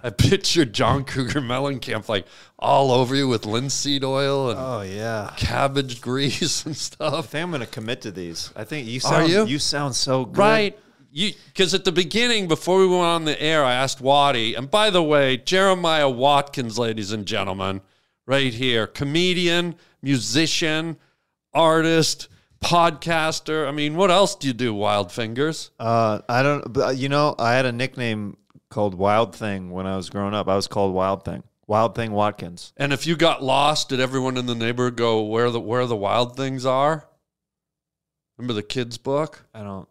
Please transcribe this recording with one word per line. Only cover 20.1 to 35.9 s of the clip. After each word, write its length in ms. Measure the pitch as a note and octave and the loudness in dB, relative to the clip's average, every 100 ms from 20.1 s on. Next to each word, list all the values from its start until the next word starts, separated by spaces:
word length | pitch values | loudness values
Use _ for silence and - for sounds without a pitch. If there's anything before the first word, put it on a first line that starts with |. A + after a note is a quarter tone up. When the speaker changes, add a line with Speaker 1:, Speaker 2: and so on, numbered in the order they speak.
| C#3 A2 B2 D#3+ - D#3+ D#3 E3 D3+ _ _ _ _ _ | -2 0 0 0 0 0 -2 -4 -10 _ _ _ _ _
Speaker 1:
artist, 760 | C#3+ D#3+ D#3+ D#3+ E3 D#3 - - - _ _ | 2 4 4 4 4 2 -2 -12 -20 _ _
podcaster. 1040 | - E3+ E3+ D3 E3+ E3 D#3+ D#3+ - D#3 C#3 | 0 4 4 2 -2 0 0 -4 -4 -2 -2
I 40 | |
mean, 240 | D3 D3 D#3 | -2 -2 2
what 160 | F#3+ | 4
else 240 | F3 G3 - | 6 4 2
do 120 | C#3 | -4
you 60 | |
do, 200 | A#2 B2+ | -2 -2
Wild 380 | G#2 G#2 G#2 G2 | 0 2 2 0
Fingers? 600 | - A2 A#2 D3+ D#3 - _ | -4 -6 -2 -2 -4 -12 _
Speaker 2:
Uh, 400 | A2+ A#2 A2+ G#2+ - | 0 2 2 0 -2
I 140 | A#2+ | 2
don't, 280 | C#3 C#3+ - | 2 0 -2
but, 160 | A#2 A2 | -2 0
uh, 40 | |
you 180 | C3+ C3+ | 0 0
know, 260 | C#3+ D3+ - | 2 2 2
I 140 | A#2 B2+ | 2 2
had 100 | C3 | 2
a 60 | |
nickname 680 | A#2+ B2+ - A#2+ G#2+ G2+ - _ - _ | -2 -6 -4 -4 -4 -8 -12 _ -20 _
called 240 | - G#2 | -2 -2
Wild 420 | F2+ G2+ G#2+ A#2 - | 0 2 2 2 -2
Thing 360 | A2 G2 F#2 | -6 -6 -8
when 160 | F2+ F#2+ | -8 -6
I 80 | F#2+ | -6
was 140 | F2 | -6
growing 240 | G2+ G2+ G#2 | -6 -4 -2
up. 120 | F#2+ | 0
I 80 | F#2+ | 0
was 120 | F#2 | -2
called 260 | - G2 | -2 0
Wild 320 | F#2 F#2+ G2 G2 | 0 0 -2 -6
Thing. 160 | E2+ - _ - | -10 -14 _ -2
Wild 300 | G#2+ A2+ F#2+ | 2 2 0
Thing 160 | A2+ | -4
Watkins. 600 | G#2 G#2 G2 F2 F2 - - | 0 0 -2 -14 -14 -20 -6
Speaker 1:
And 160 | C#3 | -2
if 140 | C#3 C#3+ | -2 -2
you 80 | D#3+ | 2
got 260 | E3 C#3 | 2 2
lost, 480 | C3 C3+ C#3+ D3+ - | 0 2 2 0 -2
did 100 | C3 | -2
everyone 380 | B2+ C3 B2+ B2+ | 0 0 -2 -4
in 80 | B2 | -4
the 80 | A#2 | -2
neighborhood 400 | A2+ A#2+ B2 A#2+ | -2 0 -2 0
go, 260 | A#2 A2+ | 2 2
"Where 260 | G#2+ A2+ A#2+ | 0 0 0
the, 100 | A#2 | 0
where 280 | G2+ B2 | -2 -2
the 80 | B2 | 0